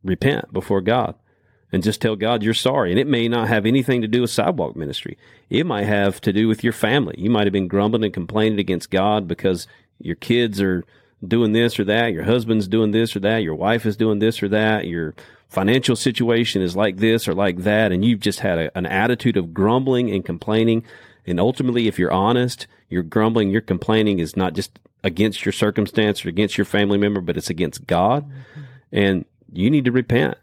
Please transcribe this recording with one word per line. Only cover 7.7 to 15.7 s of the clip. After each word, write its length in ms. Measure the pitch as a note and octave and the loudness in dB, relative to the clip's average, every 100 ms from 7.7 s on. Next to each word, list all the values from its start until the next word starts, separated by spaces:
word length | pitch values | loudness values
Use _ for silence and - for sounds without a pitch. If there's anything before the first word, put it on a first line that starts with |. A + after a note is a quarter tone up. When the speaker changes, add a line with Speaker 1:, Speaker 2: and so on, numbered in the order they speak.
| G2 G#2 A2+ G#2+ | 0 0 0 -2
Speaker 1:
and 80 | |
complaining 440 | F#2+ E2+ A2 A2 G#2 | -4 -6 0 0 0
against 320 | F#2+ F2+ - | -2 -4 -2
God 380 | F#2+ G2 G#2+ F2+ | 0 2 0 -2
because 400 | F2 G2 F2 - - _ _ | -2 0 -2 -6 -20 _ _
your 160 | D#2+ E2 | -10 -10
kids 440 | - A#2+ A#2+ G2 | 0 0 2 0
are 240 | G2 F2+ - _ _ _ F#2 | 0 0 -4 _ _ _ -2
doing 280 | A2+ A2+ | 0 2
this 260 | A2 A#2 - | 2 2 0
or 40 | G2+ | 0
that, 280 | G#2+ A#2 | 2 0
your 100 | E2+ | -2
husband's 440 | F#2+ B2 A2+ A2 F#2+ | 0 0 2 0 2
doing 240 | A2 A2 | 2 2
this 240 | G#2+ A2+ G2+ | 2 0 0
or 40 | |
that, 200 | G2 A2+ | 0 0
your 140 | E2+ D#2 | -2 -2
wife 300 | F#2+ A#2 A2 | 0 0 -2
is 120 | G#2 | 0
doing 220 | A2 G#2 | 0 2
this 240 | G#2+ A2+ | 0 0
or 60 | G2+ | -2
that, 360 | G#2+ G#2+ G#2+ F2 | 0 2 0 -2
your 300 | E2+ D#2 - - - _ | -6 -6 -10 -20 -20 _
financial 460 | - F#2+ | -2 2